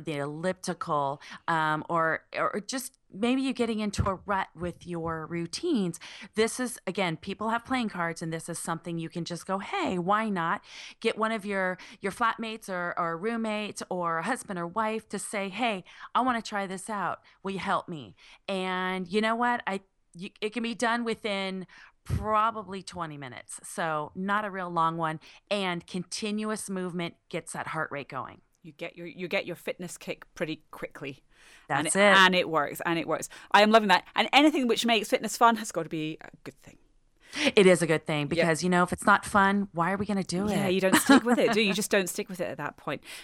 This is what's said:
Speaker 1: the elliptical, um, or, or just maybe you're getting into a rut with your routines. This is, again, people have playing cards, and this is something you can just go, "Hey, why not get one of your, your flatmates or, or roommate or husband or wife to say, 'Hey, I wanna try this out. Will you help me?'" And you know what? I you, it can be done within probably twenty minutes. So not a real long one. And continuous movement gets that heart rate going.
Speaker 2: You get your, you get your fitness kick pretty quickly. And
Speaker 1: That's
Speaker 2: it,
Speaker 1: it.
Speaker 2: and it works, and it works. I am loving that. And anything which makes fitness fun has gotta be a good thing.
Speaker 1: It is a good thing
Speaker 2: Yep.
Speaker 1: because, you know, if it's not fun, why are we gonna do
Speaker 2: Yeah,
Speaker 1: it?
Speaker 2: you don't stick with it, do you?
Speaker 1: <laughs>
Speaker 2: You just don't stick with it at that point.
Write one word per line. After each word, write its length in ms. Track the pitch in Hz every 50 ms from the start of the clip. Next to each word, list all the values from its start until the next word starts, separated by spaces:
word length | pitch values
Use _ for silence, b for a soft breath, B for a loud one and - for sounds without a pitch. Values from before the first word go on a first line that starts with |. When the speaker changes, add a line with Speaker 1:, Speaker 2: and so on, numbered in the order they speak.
| 156
Speaker 1:
the 140 | 165 151 143
elliptical, 1040 | 143 147 147 156 165 185 185 185 - 185 175 175 - 165 160 147 143 139 143 - B B 208 B B -
um, 340 | 170 160 156 156 156 151 - -
or, 340 | 170 165 160 160 151 - - _ -
or 240 | - 165 139 - 208 -
just 320 | - - 262 - - - _ _ _
maybe 300 | - 196 220 233 254 269
you're 140 | 269 269 240
getting 260 | - 240 226 226 214
into 260 | 214 208 - - - 202
a 80 | 190 - -
rut 220 | 190 202 190 - - _
with 320 | 156 175 175 165 170 170
your 380 | 175 175 170 160 165 160 160 156
routines. 720 | 151 170 170 170 170 - - - 359 311 220 190 175 165 - B B B B B B _
This 260 | 214 226 226 - -
is, 180 | 254 233 - - -
again, 300 | 190 175 208 190 170 160
people 320 | - - 202 190 - 208 226
have 160 | 220 233 -
playing 240 | - 262 254 233 202
cards, 320 | - 185 170 165 165 -
and 100 | 170 165
this 200 | 160 160 - -
is 80 | 165 -
something 400 | - - 165 165 - 175 170 170
you 100 | 160 156
can 160 | - 180 165
just 220 | - 175 165 -
go, 120 | - 190 196
"Hey, 400 | 202 - 381 392 339 - 190 180
why 300 | 170 185 202 214 226 220
not 340 | 196 175 165 165 196 - B B B B B B B B
get 160 | - 220 -
one 160 | 202 214 220 226
of 140 | 220 185
your, 320 | 208 202 196 190 185 185 B B B B B
your 120 | - 196 185
flatmates 560 | - 240 226 - - 226 220 220 226 - -
or, 240 | 185 180 175 175 - -
or 180 | 175 165 165
roommate 640 | 165 185 226 233 226 226 220 208 214 208 196 - - 185 -
or 320 | 190 180 175 170 165 160
husband 380 | 165 208 262 - - - 196 175
or 80 | 170
wife 420 | 170 - 220 220 220 220 226 - _
to 100 | - 196
say, 300 | - - - 202 196 196
'Hey, 340 | 180 208 247 233 208 185 B B B B B B -
I 60 | 214
wanna 220 | 247 262 240 226 214
try 240 | - 214 202 196
this 240 | 180 190 180 - -
out. 300 | 214 202 180 156 - - b b b b -
Will 100 | 190 196
you 60 | 175
help 300 | 123 175 180 160 - -
me?'" 280 | 175 151 120 95 82 b b b b b _ -
And 600 | 196 190 185 185 185 185 185 185 185 185 190 170
you 140 | 180 214 214
know 120 | 220 226
what? 280 | 233 240 240 240 233 -
I 140 | - 196 190 - _ _ _ _ _ _
you, 160 | 170 180 - - -
it 100 | - 214 208
can 100 | 247 226
be 120 | 233 233
done 300 | 175 247 226 226 240 240
within 640 | 226 220 220 - 220 202 196 190 190 190 190 180 B B B B B B _ _
probably 800 | - - - 202 214 214 214 214 226 220 220 202 175 196 196 175
twenty 340 | - - 180 170 156 151 143
minutes. 420 | 143 127 117 - - - - - -
So 480 | - - - 175 165 156 151 151 - -
not 300 | 185 190 196 202 208 214
a 60 | 202
real 200 | 185 190 185 175
long 260 | 175 170 160 160 165
one. 240 | 170 165 156 156 151 B B B B B _
And 360 | 202 202 196 185 175 170 -
continuous 800 | - - 185 170 - - - 220 208 208 214 214 214 214 214 - -
movement 440 | 190 185 180 180 165 180 170 170 - _ _ _
gets 240 | - 165 - - -
that 160 | 160 123 -
heart 220 | 156 160 156 -
rate 180 | - 143 131 -
going. 320 | 147 131 113 - 113 - _ _ _ _ _
Speaker 2:
You 100 | 165 143
get 240 | - 170 - -
your, 100 | 175 170
you 220 | 175 - 175 180 170
get 160 | 196 196 -
your 100 | - 170
fitness 420 | - - - - - 180 170 - -
kick 260 | - - - - - - _
pretty 280 | - 185 156 160 - _ _
quickly. 520 | - - - - - - 147 139 135 - _ b b b b b b b b b
And 160 | 147 143 156
Speaker 1:
That's 100 | 160 -
Speaker 2:
it, 40 | 190
Speaker 1:
it. 160 | 202 202 190
Speaker 2:
and 180 | 196 190 185 185
it 140 | 180 - -
works, 320 | 160 156 143 - - - -
and 120 | 175 170 165
it 80 | -
works. 220 | - 156 - - - B B B B -
I 100 | 202 208
am 80 | 214
loving 180 | 220 226 214 202
that. 160 | 180 180 - - -
And 140 | - 220 - -
anything 340 | 262 294 311 285 311 254 233
which 180 | - - -
makes 220 | 233 233 214 214 -
fitness 280 | 269 - 220 214 -
fun 200 | - 247 233 233
has 140 | 214 220 - -
gotta 160 | 175 165 160
be 260 | - 160 156 156 160 - -
a 60 | - - - _
good 160 | 139 - _ -
thing. 160 | - - _ _ _ _ _ _ _ _ _ B B B 277 302 285 B
Speaker 1:
It 100 | 220 190
is 160 | 185 180 156 170
a 40 |
good 200 | 156 160 151 -
thing 140 | - 160 147
Speaker 2:
Yep. 80 | 147 139
Speaker 1:
because, 320 | 160 170 165 170 160 151 170
you 80 | 180
know, 120 | 180 175 180
if 80 | - -
it's 120 | - -
not 200 | 220 202 - -
fun, 420 | - - 202 196 196 196 202 196 - -
why 180 | 165 165 175 196
are 40 |
we 100 | 196 208
gonna 160 | 190 208 196 180
do 220 | - 175 180 202 214
Speaker 2:
Yeah, 180 | 202 - 196 190
Speaker 1:
it? 40 | 180
Speaker 2:
you 80 | 190
don't 140 | 185 190 -
stick 280 | 302 - - 277 262 220
with 140 | 240 240 285
it, 140 | 202 - 220
do 80 | 208
you? 60 | 226
Speaker 1:
<laughs> 20 | 196
Speaker 2:
You 60 | 185
just 160 | 196 202 -
don't 180 | 226 202 185 175
stick 200 | - - 202 -
with 120 | 185 175
it 40 | 175 90
at 80 | 127 156
that 180 | 147 143 -
point. 260 | - - 160 143 - B B B B